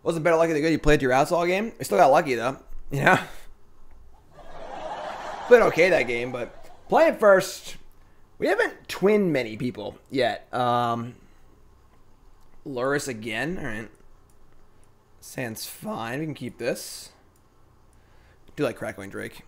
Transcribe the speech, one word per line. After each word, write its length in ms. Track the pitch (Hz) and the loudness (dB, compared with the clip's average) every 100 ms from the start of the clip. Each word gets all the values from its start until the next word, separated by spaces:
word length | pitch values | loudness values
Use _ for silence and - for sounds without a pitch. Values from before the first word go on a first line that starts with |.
Wasn't 200 | - 165 | -2 0
better 120 | 165 165 | 2 4
lucky 160 | 165 | 4
than 100 | 156 | 2
good 100 | 160 | 2
you 60 | 151 | 2
played 240 | 151 151 | 4 4
your 100 | 131 | 4
ass 200 | 127 151 | 2 2
all 140 | 170 175 | 0 0
game? 260 | 185 226 - | 0 -2 -8
We 60 | |
still 140 | - 202 | 0 6
got 120 | 151 | 8
lucky, 240 | 147 156 | 8 4
though. 220 | 120 120 139 - - - | -2 -2 -6 -10 -10 -6
You 140 | 139 | 2
know? 140 | 147 185 - - - - - - - - - - - - | 4 4 2 -14 -16 -20 -20 -20 -18 -18 -20 -20 -20 -20
<laughs> 1080 | - - - - - - - - - - - | -16 -14 -12 -12 -10 -10 -10 -10 -12 -10 4
Played 140 | 240 | 6
okay 280 | 180 156 185 | 6 4 4
that 160 | 156 120 | 4 0
game, 240 | 120 127 | -4 -4
but 400 | 123 113 - - - - | -6 -8 -12 -20 -20 0
playing 280 | 254 320 233 | 4 4 6
first, 600 | 214 190 - - - - - - - - - - | 6 6 4 -10 -14 -16 -18 -20 -20 -20 -20 -4
we 80 | 285 | -2
haven't 400 | 403 392 - - | 0 -2 -4 -14
twinned 440 | - 190 214 185 | 0 2 2 2
many 240 | 139 113 107 | 0 -4 -6
people 420 | 123 101 101 - _ | -6 -6 -12 -12 _
yet. 420 | 135 117 98 - | -2 -2 -2 -8
Um, 640 | 123 123 120 120 117 117 - - - - - - - _ - - - - - - - 151 | -2 0 0 0 -4 -8 -14 -20 -20 -20 -20 -20 -20 _ -20 -20 -20 -20 -20 -20 -18 -10
Luris 420 | 123 131 143 139 | -4 0 0 -2
again. 500 | 113 113 110 139 190 | -8 -6 -4 -4 -6
All 60 | |
right. 240 | 131 107 110 - - - - - - - - - - _ _ - | -8 -8 -10 -18 -20 -20 -20 -20 -20 -20 -20 -20 -20 _ _ -20
Sand's 460 | - - 120 110 - | -14 -10 -8 -8 -14
fine. 540 | - 214 151 117 131 | -12 -10 -8 -8 -6
We 60 | 156 | -8
can 80 | |
keep 240 | - 123 - | -8 -12 -6
this. 520 | 117 196 - - - _ _ _ _ _ - _ _ _ _ - _ _ - - | -6 -6 -10 -16 -18 _ _ _ _ _ -20 _ _ _ _ -20 _ _ -20 -6
Do 80 | |
like 120 | 139 107 | -6 -6
Crackling 320 | 110 113 98 | -12 -12 -14
Drake. 320 | 101 107 - | -12 -14 -16